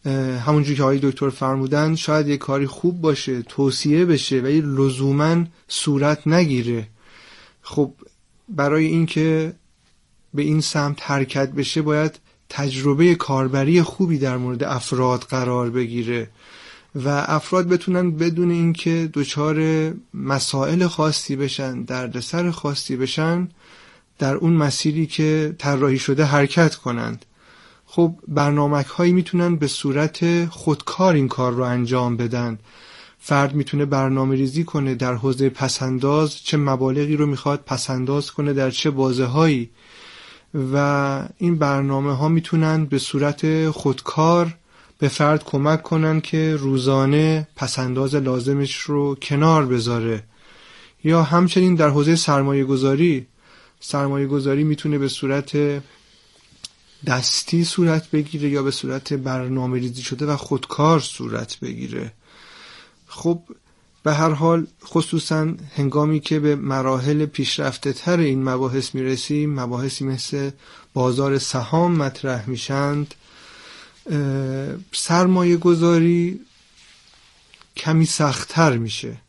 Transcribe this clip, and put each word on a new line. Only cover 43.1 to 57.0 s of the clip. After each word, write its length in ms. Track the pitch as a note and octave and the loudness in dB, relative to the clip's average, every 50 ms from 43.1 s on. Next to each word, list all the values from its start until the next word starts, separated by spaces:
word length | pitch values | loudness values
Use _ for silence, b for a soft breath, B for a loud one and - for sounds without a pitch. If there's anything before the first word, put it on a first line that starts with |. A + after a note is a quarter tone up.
| - C#3+ C#3 D3 C#3+ - - D#3 D#3 D#3+ D#3+ D#3 | -2 0 0 0 0 0 0 0 2 2 0 0
خودکار 840 | D3+ - - C#3+ C3 - - - - D#3 D#3 E3 E3+ F3 F3 E3 E3 _ b b b b b b b b | -2 0 0 0 0 0 -4 -6 0 2 4 4 4 4 2 0 -4 _ b b b b b b b b
به 100 | - C#3 | -2 -2
فرد 360 | - - D3+ D3 D3+ D3+ - | 2 2 2 4 4 2 0
کمک 400 | - - C#3 C#3 D3 D#3 D#3+ - | -2 -2 0 2 2 2 0 0
کنن 380 | - E3 D#3+ D#3 D#3+ D#3 D#3+ | -2 0 0 2 2 2 0
که 340 | D#3 - - D#3+ D#3+ D#3 D#3 D3 | -2 -2 -2 0 0 0 0 0
روزانه 880 | C#3 C3+ C3+ C3 B2 C3+ C3+ C3+ C3+ C3+ C#3+ D3+ D#3 D#3 D#3+ D#3 D3+ - _ | 0 0 0 2 2 2 2 4 4 4 4 4 4 2 2 0 -2 -6 _
پسنداز 600 | - C#3+ - - - C3 B2+ B2+ B2+ C3+ C3+ C#3+ | -8 -6 -6 -4 -4 -4 -2 -2 -2 -2 0 0
لازمش 600 | D3 C3+ C3 B2+ B2+ A#2+ C3+ C#3 C#3+ C#3 C3+ - | 0 0 0 -2 0 0 0 0 0 0 -2 -4
رو 400 | - - - D3 C#3+ C#3+ C#3+ C#3 | -8 -6 -4 -2 0 0 -2 -2
کنار 500 | C3+ - - D3 C#3 D#3 D#3+ E3 D#3 C#3+ | -6 -6 -4 0 2 4 4 4 4 4
بذاره. 580 | B2+ B2+ A#2+ A2+ A#2+ A#2+ A#2 A2+ A2+ A2+ G#2+ G#2+ B B B B B B B B B B B B B B B - | 2 0 0 0 0 -2 -2 -2 -2 -4 -4 -8 B B B B B B B B B B B B B B B 0
یا 200 | D#3 D#3+ E3 D#3+ | 2 4 4 4
همچنین 520 | C3+ D#3+ F3 F#3 F3 - F#3 F#3 F#3 F3+ | 4 4 4 4 4 4 4 4 4 4
در 140 | D#3+ D#3 D3 | 4 4 4
حوزه 260 | C#3 D3 C#3+ D3+ E3 | 4 4 4 4 2
سرمایه 480 | E3 - - D3 C#3 C#3 C#3 C#3 C#3 C3+ | 2 2 2 2 2 2 2 2 0 2
گذاری، 640 | C3 C#3 C3 C3 C3+ C3+ C#3+ E3+ F3 D#3 C3 B2+ _ b b b b b b b b b b | 2 0 2 2 2 2 4 4 2 2 0 -4 _ b b b b b b b b b b
سرمایه 480 | - - - C#3+ C#3 C#3 C#3 C#3 C#3 C3+ | -12 -6 -4 -2 -2 0 0 -2 -2 0
گذاری 360 | C#3 C#3+ C3+ C#3 C3+ C#3+ D3+ | 0 0 0 0 0 2 2
می‌تونه 340 | D#3 D3+ D3 - D#3 D3 C#3+ | 0 0 -2 -2 -2 -2 0
به 100 | C#3 C3+ | 0 -2
صورت 760 | C3 - - C3+ C3+ C#3+ C#3 - - D3 D3 D3 C#3+ C#3+ C#3 b b b b b b b b b b _ _ _ _ _ - - _ _ _ _ _ _ | -4 -4 -2 -2 -2 -2 -2 -2 -2 0 0 0 0 -4 -8 b b b b b b b b b b _ _ _ _ _ -20 -20 _ _ _ _ _ _